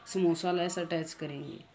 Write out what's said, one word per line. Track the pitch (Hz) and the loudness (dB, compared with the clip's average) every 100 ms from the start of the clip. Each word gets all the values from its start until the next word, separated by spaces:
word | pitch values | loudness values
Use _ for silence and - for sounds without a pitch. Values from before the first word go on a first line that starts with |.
| - | -4
समोसा | 190 175 165 180 | 2 4 4 2
लेस | 180 180 180 | 2 0 0
अटैच | 170 165 160 | -2 -2 -2
करेंगे। | - 151 143 143 - - | -6 -8 -8 -10 -12 -16